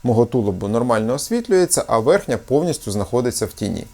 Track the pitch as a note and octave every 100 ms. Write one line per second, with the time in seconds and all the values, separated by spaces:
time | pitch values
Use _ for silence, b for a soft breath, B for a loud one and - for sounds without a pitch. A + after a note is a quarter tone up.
0 | B2 A2+ A#2+ B2+ G#2 F2+ G2+ A2+ B2 A2
1 | A2 C#3 - A#3+ A#3 F#3 F3 - - A2+
2 | A2+ F#3+ E3 A2+ - C3+ E3+ - A2+ G#2
3 | G2 B2 B2 - G#2 - G#2 E2 -